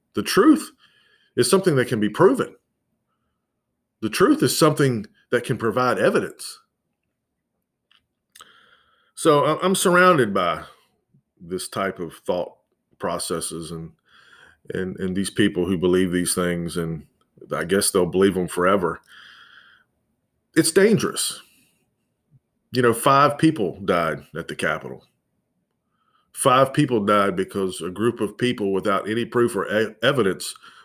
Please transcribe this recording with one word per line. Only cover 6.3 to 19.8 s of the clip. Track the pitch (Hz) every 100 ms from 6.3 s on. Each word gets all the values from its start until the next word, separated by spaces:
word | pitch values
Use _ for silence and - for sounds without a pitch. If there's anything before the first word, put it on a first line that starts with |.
| - - - _ _ _ _ _ _ _ _ _ _ _ _ _ _ _ _ _ - - _ _ _ _ _ _
So | - 165 147
I, | 135 147
I'm | 185
surrounded | 190 - 175 185 170 110
by | 98 87 78 - _ _ _ _ _ _ _
this | 85 92 -
type | - 95 -
of | 82 - -
thought | 90 - - _ _ _ _
processes | - 85 - 85 - 82 80
and, | 82 80 - _ _ _ _ - _ _
and, | 92 92 95
and | 92 92
these | 95
people | - 101 -
who | 87 92
believe | 90 92 92
these | 90 87
things, | - 87 87 85 82
and | 82 80 - _ _ _ -
I | 73
guess | 82 98 -
they'll | 95
believe | 87 90 98
them | 90 87
forever. | - 90 98 85 76 _ - - - - - _ _